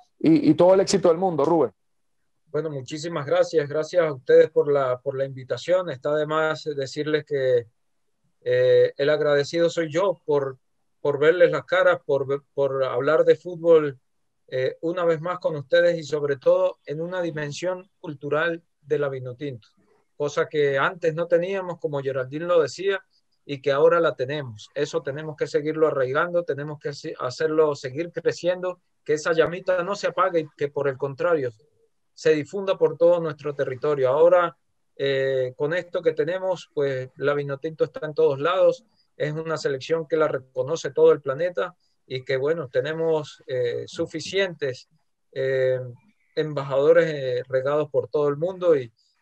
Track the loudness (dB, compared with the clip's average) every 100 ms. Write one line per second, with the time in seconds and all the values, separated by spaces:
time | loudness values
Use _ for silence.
0 | _ _ 2 4 4 6 6 6 4 4
1 | 4 4 0 0 2 2 0 -2 _ _
2 | _ _ _ _ _ -6 -6 -8 -10 -10
3 | -8 -8 -2 0 2 0 0 -4 -2 0
4 | 0 -2 4 6 6 4 2 2 0 -2
5 | -4 -4 -6 -8 -8 -8 0 0 0 -6
6 | -2 -2 0 0 0 -2 -6 -6 -6 -6
7 | -2 -2 -2 -2 2 2 0 _ _ _
8 | _ _ _ _ -2 2 4 6 4 2
9 | 0 2 2 2 0 0 0 0 -2 0
10 | 0 -2 -2 -2 -2 -8 _ _ _ _
11 | -4 2 4 6 4 2 -2 2 2 2
12 | 0 -2 0 -4 -6 -4 -2 0 -2 -2
13 | 0 2 4 2 0 -4 4 6 4 -4
14 | _ _ _ _ _ -4 -4 -4 -6 -2
15 | 0 0 -2 -4 -4 -6 0 4 4 2
16 | -4 -4 -2 0 2 2 2 -2 -10 -8
17 | -6 -4 -6 -6 -8 -6 -6 -6 -10 _
18 | -14 -12 -4 -2 -2 -4 -10 _ -6 -4
19 | -2 -6 -10 -12 -12 -12 -18 _ _ _
20 | _ _ -6 -2 -2 2 2 2 0 0
21 | -4 -2 0 0 0 -4 -6 -8 -6 -4
22 | -4 -6 -6 -8 2 2 2 -2 -4 -4
23 | -6 _ _ _ -12 -6 -2 4 4 6
24 | 2 0 -6 -6 -8 -12 -12 -6 -4 -4
25 | -6 -8 -10 -8 -4 -2 -2 2 2 2
26 | 0 0 0 -2 -2 -6 -6 -10 -10 -10
27 | -12 -8 -8 -4 -2 2 2 2 -8 -8
28 | -8 -4 -4 -2 -2 -2 -4 -8 _ _
29 | -4 -4 0 0 0 -2 -2 -2 -2 -4
30 | -4 0 2 2 -2 _ -6 -2 -4 -2
31 | -6 -4 0 0 -2 -8 _ _ _ _
32 | _ -2 2 2 0 -6 -4 2 0 4
33 | 4 4 0 -6 -8 -4 -4 -2 -2 0
34 | 2 6 6 6 2 -4 _ _ _ _
35 | -4 -2 0 0 -2 -4 -4 -4 -4 -2
36 | 0 0 -2 -2 -4 -6 -6 -4 -2 -2
37 | -8 -6 -2 -2 -4 -8 -10 -4 -4 -4
38 | -8 0 0 2 -2 2 2 2 _ _
39 | _ _ -6 -6 -6 -6 -4 -6 -4 -4
40 | -2 0 0 -2 -8 -8 -4 -4 -4 4
41 | 4 4 0 -4 -4 -4 -6 -8 _ _
42 | _ -12 -4 -2 -2 -2 -2 -4 -2 -4
43 | -2 -2 -4 -14 -8 -4 -2 -4 -8 -8
44 | -8 -6 -6 -4 -4 -4 -8 -8 -16 _
45 | _ _ _ -6 -2 0 0 0 -6 -16
46 | _ _ _ -6 -4 -4 -4 0 6 6
47 | 4 -2 -4 -4 -2 -2 0 -2 0 0
48 | 0 0 0 0 -4 -2 2 2 0 _
49 | _ _